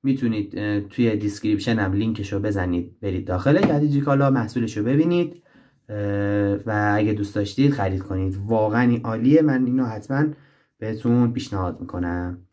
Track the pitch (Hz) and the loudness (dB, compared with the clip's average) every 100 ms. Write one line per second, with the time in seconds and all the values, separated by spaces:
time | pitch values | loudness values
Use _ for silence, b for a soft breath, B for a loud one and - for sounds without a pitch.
0 | 135 135 120 107 98 87 104 104 101 - | 0 0 0 -2 -4 -4 -2 -2 -4 0
1 | 117 107 104 - 110 101 120 110 95 95 | 0 2 -2 -4 -2 0 0 0 0 0
2 | 110 104 101 101 104 101 90 90 87 - | 0 -2 -4 -4 -2 -2 0 -2 -4 -8
3 | 101 92 - 92 139 165 196 147 147 143 | -6 -4 -2 0 2 4 4 2 2 2
4 | 139 139 139 131 104 123 110 107 107 143 | 2 2 4 2 0 -2 -2 -2 0 2
5 | 165 175 170 - b b b b - 104 | 4 2 0 -6 b b b b -10 -6
6 | 104 101 101 104 101 98 110 107 104 104 | -2 -2 0 0 0 0 -2 0 2 2
7 | 107 104 101 107 101 - 143 139 95 95 | 0 0 -4 -4 -4 2 2 2 -2 -2
8 | 92 95 95 95 101 113 107 117 123 120 | -4 -4 -4 -4 -2 0 2 2 2 2
9 | 117 110 120 156 151 131 127 127 123 110 | -2 0 4 6 6 2 0 0 -2 -6
10 | - 135 151 147 b b b _ 110 110 | -4 -2 -2 -2 b b b _ -8 -4
11 | 120 120 120 120 - 98 90 80 90 90 | 0 2 2 0 -6 -4 -4 -6 -10 -6
12 | 87 87 90 90 - | -4 -4 -6 -8 -16